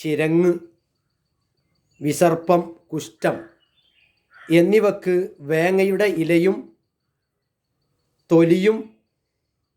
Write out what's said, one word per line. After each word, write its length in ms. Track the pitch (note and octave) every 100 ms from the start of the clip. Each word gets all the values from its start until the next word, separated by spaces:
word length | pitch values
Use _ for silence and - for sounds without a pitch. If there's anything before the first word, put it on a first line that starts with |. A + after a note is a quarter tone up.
ചിരങ്ങ്, 520 | D#3+ D3 D#3 E3 F3 E3+ - _ _ _ _ _ _ _ _ _ _ _ _ -
വിസർപ്പം, 640 | D3 C#3 F3 E3 - E3+ F3 - _
കുഷ്ഠം 460 | D#3 - - F3 A#2 - _ _ _ _ _ _ _ _ - -
എന്നിവക്ക് 680 | E3 F3 G#3+ G#3 G3 F#3 F3+ G3 - C#3+
വേങ്ങയുടെ 560 | D#3+ F3 F#3+ F#3+ F#3+ G#3 D#3+
ഇലയും 340 | D#3+ E3+ E3+ G#3+ - _ _ _ _ _ _ _ _ _ _ _ _ _ _ _ -
തൊലിയും, 460 | E3 E3 F3+ G3+ A3 - _ _ _ _ _ _ _ _